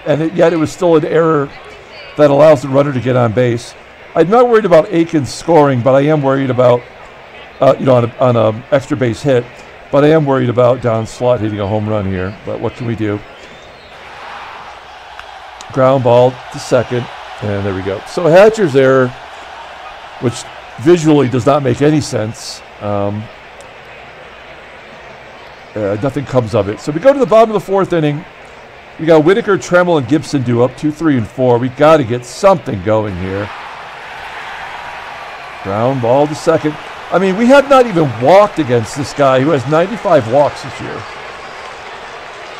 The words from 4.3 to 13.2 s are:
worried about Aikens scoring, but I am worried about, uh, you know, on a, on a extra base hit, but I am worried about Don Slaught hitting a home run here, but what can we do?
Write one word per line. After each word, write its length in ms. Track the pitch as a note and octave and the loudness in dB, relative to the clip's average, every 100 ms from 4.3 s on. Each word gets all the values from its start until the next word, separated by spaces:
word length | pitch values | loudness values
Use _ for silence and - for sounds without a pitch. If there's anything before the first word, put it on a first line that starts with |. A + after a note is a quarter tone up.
| A#3 B3 | 4 4
worried 160 | A3+ G#3 | 4 4
about 260 | E3 D3+ | 4 4
Aikens 420 | E3 E3 D#3+ A#2+ | 0 0 -2 -4
scoring, 480 | - - E3 C#3+ B2+ | -6 2 4 4 2
but 140 | B2 C3+ | 2 2
I 60 | |
am 200 | C#3+ D#3 | 2 2
worried 280 | C3+ C3+ C3+ | 0 0 0
about, 340 | A#2+ B2 B2 - - - - - - - - | 2 2 2 -2 -18 -20 -20 -20 -20 -20 0
uh, 140 | C3+ C3 | 2 2
you 60 | C3+ | 2
know, 100 | B2 | 2
on 80 | |
a, 140 | A#2 - | 2 0
on 160 | B2+ A#2 | 0 2
a 280 | A2 A2 - | 0 -2 -2
extra 260 | C#3 - C3+ | -2 -2 -4
base 260 | B2 G#2+ | -2 -2
hit, 220 | C#3+ B2 - - - - - | 0 0 -2 -10 -20 -20 -4
but 140 | C#3+ | 2
I 60 | D3 | 4
am 160 | D#3+ C#3+ | 4 2
worried 240 | C3 B2 | 0 0
about 320 | A#2 B2 C3 | 2 2 2
Don 260 | A#2+ A2+ A2 | 0 -2 -4
Slaught 320 | - B2 B2 | -4 0 0
hitting 220 | G#2+ G#2 | -2 -4
a 40 | G2+ | -4
home 220 | G#2+ G#2+ | -2 -2
run 180 | G#2+ F#2+ | -2 -2
here, 320 | F#2+ F#2 A#2 - | -4 -6 -8 -10
but 140 | A2 | -8
what 160 | A2+ - | -8 -6
can 100 | A#2+ | -6
we 80 | |
do? 260 | G#2+ G#2 G2+ | -4 -4 -4